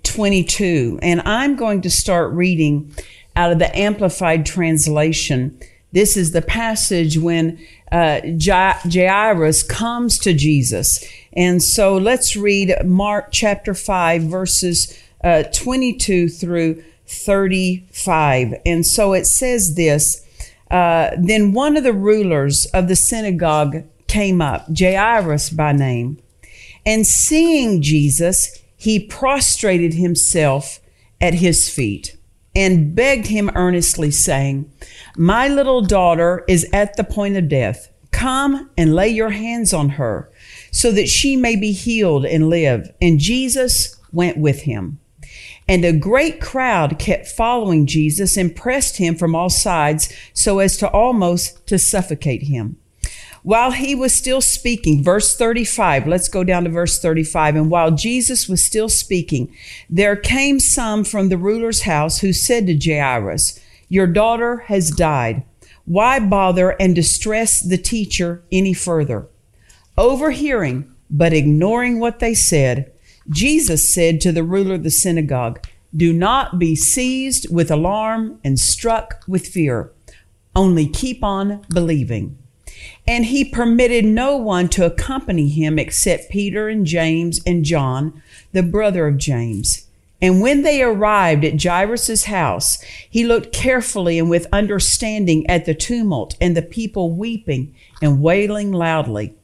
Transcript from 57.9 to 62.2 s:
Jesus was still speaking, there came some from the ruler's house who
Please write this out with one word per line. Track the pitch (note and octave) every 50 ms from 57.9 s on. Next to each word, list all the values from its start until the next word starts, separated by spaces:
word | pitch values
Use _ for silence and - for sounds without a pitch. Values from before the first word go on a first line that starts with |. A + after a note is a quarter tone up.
Jesus | D#3+ D3 - A3+ A#3+ B3+ A3+ - B3+ A#3+ - -
was | F#3 E3 -
still | - - G#3+ A3 A3
speaking, | - - - - G3 F3+ E3 - D3+ B2+ A#2+ - - - - - - - - _
there | E3 F3 G3+ G3+ G#3
came | G3+ G#3 - B3 C4+ C#4 C#4+ C#4 C4+
some | - - - C4+ A#3 A3 G#3+ G#3+ G3+
from | - - G#3 F#3+ F#3+
the | F#3+
ruler's | F3 F3 G3+ G#3+ A#3 A3+ A3+ A3 - -
house | G#3 D#3+ D3 D3+ D#3+ -
who | -